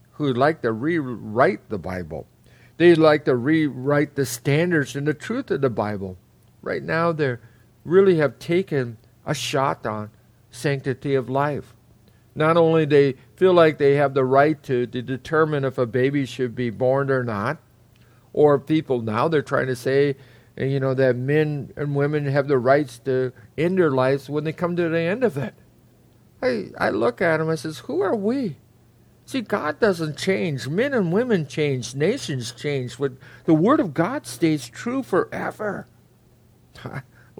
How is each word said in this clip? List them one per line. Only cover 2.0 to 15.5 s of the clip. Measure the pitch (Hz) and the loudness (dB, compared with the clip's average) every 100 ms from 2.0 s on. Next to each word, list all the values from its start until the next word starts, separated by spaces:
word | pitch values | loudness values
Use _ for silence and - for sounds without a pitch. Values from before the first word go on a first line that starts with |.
| 80 78 - _ _ - - - | -8 -10 -12 _ _ -20 -14 4
They | 170 165 | 6 8
like | 156 151 151 | 6 4 2
to | 127 | 0
rewrite | 127 160 151 127 131 147 147 - | 2 2 0 -2 0 0 0 -2
the | 127 | -4
standards | - 151 143 180 165 131 143 | -4 0 0 2 0 0 -4
and | 147 | -4
the | |
truth | 147 - 240 - | -4 -6 -8 -4
of | 175 | -2
the | 135 | -2
Bible. | 110 104 104 95 92 _ _ _ _ | -2 -4 -4 -8 -12 _ _ _ _
Right | - - | -8 -6
now, | 139 160 170 | -4 -2 -2
they | 156 143 117 - _ _ _ 139 | 0 -2 -4 -12 _ _ _ 0
really | 185 196 165 | 4 4 4
have | 143 - | 2 -2
taken | - 175 190 143 123 113 _ _ | -2 -2 0 -4 -4 -10 _ _
a | - 147 | -8 -6
shot | - 139 139 - 117 | -2 0 0 -2 -6
on | 107 107 _ _ _ _ | -8 -10 _ _ _ _
sanctity | - 147 139 139 123 143 | -6 -4 -2 -4 -6 -2
of | 135 120 | -2 0
life. | 131 147 131 - - _ _ _ _ _ | -2 -2 -4 -10 -20 _ _ _ _ _
Not | - 160 170 | 0 2 4
only | 165 160 151 | 4 4 4
they | 147 139 127 - - | 6 4 2 -10 2
feel | 185 | 4
like | 180 160 151 | 6 6 4
they | 143 | 2
have | 143 139 135 | 4 2 2
the | 131 | 4
right | 135 151 151 | 4 4 2
to, | - 123 123 | -2 -2 -2
to | 127 | -6
determine | 120 131 - 156 156 | -8 -8 -2 0 0